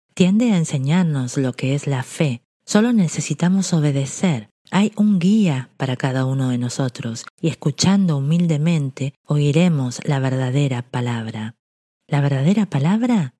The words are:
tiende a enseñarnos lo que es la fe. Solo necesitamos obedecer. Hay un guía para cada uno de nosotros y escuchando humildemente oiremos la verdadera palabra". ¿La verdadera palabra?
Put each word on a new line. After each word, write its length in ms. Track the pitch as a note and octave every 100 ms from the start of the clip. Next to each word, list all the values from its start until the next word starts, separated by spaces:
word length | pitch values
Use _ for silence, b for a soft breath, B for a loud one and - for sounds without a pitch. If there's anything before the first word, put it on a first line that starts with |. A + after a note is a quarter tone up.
| _ -
tiende 360 | F3+ G#3 A#3+
a 60 | F#3+
enseñarnos 800 | D#3+ D3 C3+ F3 E3+ C#3+ B2 C#3
lo 180 | C3
que 200 | B2 C3
es 140 | C#3 D3
la 160 | C3+
fe. 360 | B2 - D#3 A#2+ _ _
Solo 280 | - G#3 A#3
necesitamos 800 | A#3 E3 - D3 D3+ E3+ F#3+ F3+
obedecer. 760 | E3+ D3 C#3 C3+ - F#3 C3+ G#2 _ -
Hay 220 | F3+ G3+
un 240 | - G#3 G3
guía 520 | F3 A3 F#3+ C3+ B2+ -
para 200 | C3 B2+
cada 280 | C#3 C3
uno 260 | C3 C3+ C3
de 80 | B2
nosotros 680 | B2 - C3 - A#2 A2+ - _
y 80 | E3
escuchando 680 | - - C3+ E3+ G3 F#3 C#3+
humildemente 960 | C#3 E3 F3 D3 D#3 E3+ C#3 - C3+ - -
oiremos 720 | D3 D3 C#3+ F3+ D#3 B2+ A#2+
la 160 | - C#3+
verdadera 600 | C3 C3 C3 C3 C#3+ B2
palabra". 760 | B2 B2 A#2+ A#2+ A2 A2 A2 - _ _ _ _ -
¿La 140 | C#3+
verdadera 460 | C#3+ C#3 C#3 G#3 G3+
palabra? 680 | C#3 D3 G#3+ B3 A#3 C#3 _